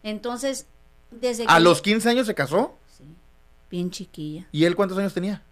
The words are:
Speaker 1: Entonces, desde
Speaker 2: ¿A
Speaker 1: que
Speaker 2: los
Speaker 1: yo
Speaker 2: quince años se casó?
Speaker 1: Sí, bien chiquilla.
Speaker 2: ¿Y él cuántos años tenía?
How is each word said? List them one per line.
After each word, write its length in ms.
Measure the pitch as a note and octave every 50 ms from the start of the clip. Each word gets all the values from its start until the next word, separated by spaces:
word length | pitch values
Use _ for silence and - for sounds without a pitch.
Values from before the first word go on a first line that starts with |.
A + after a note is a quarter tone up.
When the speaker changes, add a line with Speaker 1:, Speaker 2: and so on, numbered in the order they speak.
| -
Speaker 1:
Entonces, 600 | G#3+ G#3+ G#3 - A#3+ B3 A#3+ C4+ C4+ C4+ C4 - - - _ - _ _ _ - -
desde 340 | - - B3+ B3 A#3+ A3+ A#3 -
Speaker 2:
¿A 80 | E3
Speaker 1:
que 40 | E3
Speaker 2:
los 160 | E3 F3 E3 -
Speaker 1:
yo 40 |
Speaker 2:
quince 260 | - G3+ G#3 A3+ A3+ A#3
años 180 | A#3+ B3+ B3+ A3
se 60 | G3+
casó? 420 | - C#3+ C#3 D3+ G3 C4 - - _ _ - -
Speaker 1:
Sí, 80 | - C3+ D3 D#3+ - _ - _ _ _ _ - _ _ -
bien 200 | - F3 F3+ F3+
chiquilla. 560 | F3 - F#3 - - - D3+ D3+ D3+ E3+ F#3 -
Speaker 2:
¿Y 120 | - D3 D#3+
él 100 | F3 F3
cuántos 200 | F#3+ G3+ F#3 F#3 F#3+
años 140 | G3+ F#3+
tenía? 300 | - F#3 F3+ G3+ G3+ - _ _